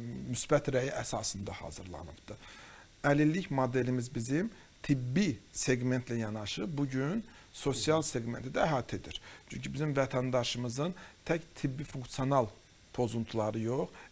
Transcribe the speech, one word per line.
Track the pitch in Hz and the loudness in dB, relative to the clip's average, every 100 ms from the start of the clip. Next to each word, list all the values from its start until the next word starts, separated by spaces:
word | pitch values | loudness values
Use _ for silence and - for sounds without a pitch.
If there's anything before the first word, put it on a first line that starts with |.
| 117 127 127 | -8 -8 -4
müsbət | 120 - 147 147 | -2 4 4 4
rəyi | 127 135 127 | 2 0 -2
əsasında | 117 113 - 98 98 95 | -4 -2 -2 -4 -6 -8
hazırlanıbdır. | - - 92 87 85 82 - 104 - - - - - - 143 | -10 -10 -10 -12 -12 -14 -14 -14 -16 -18 -18 -20 -20 0 4
Əlillik | 143 151 175 180 | 6 6 4 0
modelimiz | 135 127 127 123 127 120 | 2 2 2 2 0 0
bizim | 120 117 147 226 - - - | -2 0 0 0 -6 -20 -4
tibbi | - 139 123 147 202 110 - | 2 2 2 2 2 0 -6
segmentlə | - - 127 127 127 123 117 | -2 2 2 2 0 0 -2
yanaşı | 110 107 104 - 202 143 | -2 -4 -6 -4 -4 -2
bu | 139 | 0
gün | 131 139 220 - - - | 0 0 -2 -6 -14 -16
sosial | - 139 127 151 160 | -4 -2 0 2 2
segmenti | 151 123 117 120 127 | 2 -2 -2 -4 -2
də | 156 165 | 2 4
əhatə | 135 - 101 | 2 0 -6
edir. | - - - - - | -8 -12 -14 -20 -12
Çünki | 123 131 | -8 -6
bizim | 135 151 139 | -2 0 2
vətəndaşımızın | 131 131 127 123 117 120 123 127 165 - - - - | 2 2 2 2 0 -2 -2 -2 -2 -4 -12 -6 -2
tək | 165 - | -2 -2
tibbi | - 143 131 | -4 -2 -2
funksional | 147 139 120 - 131 139 113 - - - - | -6 -8 -6 0 4 4 4 -2 -20 -20 -6
pozuntuları | - 120 117 110 113 107 110 | -2 0 0 -2 0 0 0
yox, | 110 131 175 - - | 0 0 -2 -8 -10